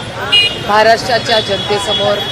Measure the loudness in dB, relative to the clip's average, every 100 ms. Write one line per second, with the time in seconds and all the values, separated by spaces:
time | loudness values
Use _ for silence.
0 | -6 -8 0 2 2 -2 0 4 4 4
1 | 2 -2 0 -2 0 -4 -2 -2 -2 -2
2 | 0 -2 -4